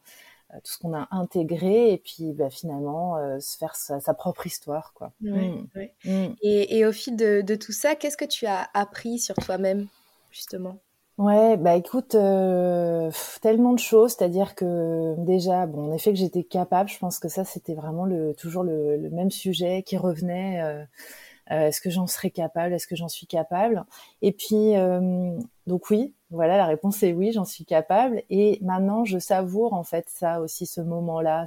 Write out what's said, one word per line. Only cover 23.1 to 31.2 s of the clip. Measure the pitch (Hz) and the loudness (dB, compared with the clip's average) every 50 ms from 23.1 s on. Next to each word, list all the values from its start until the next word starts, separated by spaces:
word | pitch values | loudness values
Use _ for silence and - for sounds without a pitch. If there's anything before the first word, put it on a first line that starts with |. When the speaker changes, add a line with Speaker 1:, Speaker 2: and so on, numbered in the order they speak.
| - - 170 - | -10 -12 -10 -4
Speaker 1:
capable ? | - 165 160 - 180 180 208 233 226 175 - - - - - - _ _ | -2 -2 -2 -2 0 0 2 2 2 0 -4 -6 -16 -20 -20 -20 _ _
Et | - 202 | 0 0
puis, | 190 - - - 214 214 214 214 208 196 | 0 0 -2 0 2 4 6 6 6 4
euh, | 185 180 180 180 185 185 180 180 180 180 170 165 233 - _ _ _ 180 | 4 4 2 2 2 0 0 0 -2 -2 -4 -6 -8 -10 _ _ _ -4
donc | 180 170 - - | -4 -2 0 2
oui, | 214 214 262 285 - _ _ - | 2 2 0 -2 -6 _ _ -10
voilà, | 165 165 165 165 185 202 | -2 0 2 4 4 4
la | 185 | 4
réponse | 165 156 156 - 202 202 - 208 | 2 2 0 0 -2 0 2 2
est | 180 170 | 2 2
oui, | 170 190 220 226 | 2 0 0 0
j'en | 214 180 | -2 -2
suis | - - - 165 | -4 -8 -12 -4
capable. | - 170 156 156 - 180 208 254 262 233 202 - - | 0 2 2 2 4 2 2 2 2 0 -4 -4 -2
Et | 190 196 208 214 196 - 185 | 2 4 4 4 4 2 0
maintenant, | 185 185 190 190 196 208 226 233 | -2 0 0 0 0 0 0 0
je | 202 190 180 | 0 -2 -2
savoure | - - 202 185 190 180 185 208 226 233 - | 0 0 0 0 0 0 0 0 0 0 0
en | 175 165 | -4 -4
fait | - 170 170 165 - | -4 -4 -4 -4 -6
ça | - - 180 165 170 170 | -6 -4 -2 -2 -2 -2
aussi, | 160 160 - - 180 | -4 -6 -6 -8 -10
ce | - - 180 | -8 -6 -6
moment-là, | 165 170 165 170 170 170 160 165 | -6 -4 -4 -4 -4 -4 -2 0